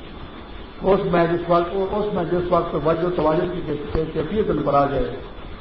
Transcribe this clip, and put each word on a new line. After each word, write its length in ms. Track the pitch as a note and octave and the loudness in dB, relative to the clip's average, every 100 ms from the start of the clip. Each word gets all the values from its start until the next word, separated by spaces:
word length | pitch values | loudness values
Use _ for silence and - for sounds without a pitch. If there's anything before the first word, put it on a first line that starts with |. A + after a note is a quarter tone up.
| - - - - - - - - | -14 -14 -14 -16 -16 -14 -14 -4
اس 180 | F3+ G3 | 2 2
میں 220 | E3+ F3 E3+ | 4 2 4
جس 140 | E3+ - | 2 2
وقت، 200 | F3 F3 | 2 2
اس 420 | G3 F#3+ G#3 G#3 | 0 -2 0 -2
میں 100 | F3+ | 0
جس 260 | D#3+ F3 F3 | 0 0 2
وقت 260 | F3 D#3+ E3 | 2 2 0
وجہ 200 | D3 D#3+ | 2 2
و 60 | F3 | 0
تواجد 300 | - D3+ D#3+ | 2 2 2
کی 200 | F3+ F3 D3 | 0 -4 -4
کیف-، 460 | D3 - D#3+ D#3+ | -6 -2 -2 0
کیفیت 380 | D#3+ D#3 - - | -2 -2 0 0
ان 120 | D3 | 0
پر 100 | D3 | 4
آ 120 | C#3 C#3 | 4 4
جائے 300 | D3+ E3 - - - - - | 2 -2 -4 -10 -12 -12 -12